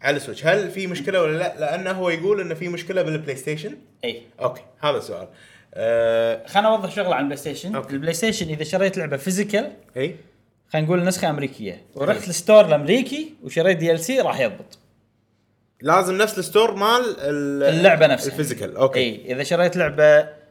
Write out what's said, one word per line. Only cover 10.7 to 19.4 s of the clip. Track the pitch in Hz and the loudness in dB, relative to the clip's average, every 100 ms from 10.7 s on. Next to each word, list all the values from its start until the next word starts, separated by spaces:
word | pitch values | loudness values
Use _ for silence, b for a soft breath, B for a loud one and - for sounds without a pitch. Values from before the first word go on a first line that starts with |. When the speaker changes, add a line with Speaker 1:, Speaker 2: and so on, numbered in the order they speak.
Speaker 2:
خلنا | 160 156 | -4 0
نقول | 180 | 0
نسخة | 175 185 175 | 0 -2 -2
أمريكية، | 143 143 - 104 85 - - | -2 -6 -8 -12 -12 -14 -6
ورحت | 147 214 | -2 -2
Speaker 1:
إي. | - | -4
Speaker 2:
الستور | 160 - 214 180 | -4 6 8 8
الأمريكي | 147 143 233 - 294 311 - | 4 2 0 0 -6 -10 -14
وشريت | 156 - 170 175 | -8 0 2 2
دي | 165 | 2
ال | 165 | 0
سي، | 160 262 | 0 0
راح | 175 117 | 0 0
يضبط. | 120 95 - - _ _ _ _ _ _ _ _ _ _ | -2 -4 -18 -20 _ _ _ _ _ _ _ _ _ _
Speaker 1:
لازم | 135 175 185 185 | 2 2 4 0
نفس | 214 208 | 0 -2
الستور | 165 208 220 196 | 0 4 4 2
مال | 208 240 247 - | 2 2 0 -4
ال-، | 139 147 143 143 | -4 -4 -2 0
Speaker 2:
اللعبة | 139 160 185 160 156 | 2 6 6 6 6
نفسها. | 131 139 | 4 -2
Speaker 1:
الفيزيكال، | 135 131 117 101 - | -4 -4 -4 -6 0
أوكي. | 135 131 | 2 2
Speaker 2:
إي، | 123 104 127 | -2 -4 -8
إذا | 127 | -6